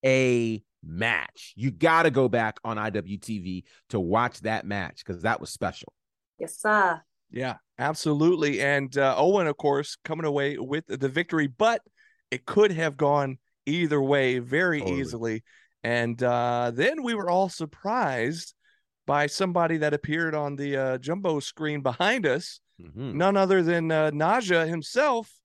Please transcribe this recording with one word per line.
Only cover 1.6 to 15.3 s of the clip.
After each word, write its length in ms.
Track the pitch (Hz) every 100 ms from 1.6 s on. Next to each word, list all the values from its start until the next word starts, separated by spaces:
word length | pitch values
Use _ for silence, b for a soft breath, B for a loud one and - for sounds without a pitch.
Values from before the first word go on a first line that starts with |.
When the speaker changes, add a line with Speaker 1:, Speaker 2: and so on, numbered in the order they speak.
| 127
Speaker 1:
gotta 400 | 98 165 165 165
go 180 | 131 127
back 300 | 117 110 -
on 140 | 117 107
I 140 | 107
W 260 | 104 87 98
T 220 | - 107
V 260 | 90 92 b b _
to 100 | 110
watch 420 | 87 104 123 -
that 220 | 110 110 95
match 380 | 101 87 -
'cause 200 | - 87
that 160 | 104 113
was 80 | -
special. 420 | - 92 - - _ _ _ _ _
Speaker 2:
Yes, 180 | 165 -
sir. 440 | 214 214 185 160 _ _ _
Speaker 3:
Yeah, 280 | 120 131 - _ -
absolutely. 800 | 131 156 156 147 160 180 151 120
And, 360 | 139 143 135 135
uh, 180 | 135 104
Owen, 300 | 165 202 165
of 80 | 147
course, 400 | 147 139 147 -
coming 220 | - 160 160
away 320 | 143 139 143
with 280 | 127 147 160
the 200 | 135 135
victory, 400 | 139 170 160 147
but 340 | 123 220 233 _ b b b b
it 140 | 127 -
could 260 | - 208
have 260 | 165 160 139
gone 400 | 147 147 135 131 _ _ -
either 360 | 160 165 147
way 380 | 135 143 131 123
very 400 | 120 143 180 151
Speaker 1:
Totally. 200 | 98 90
Speaker 3:
easily. 440 | - 117 113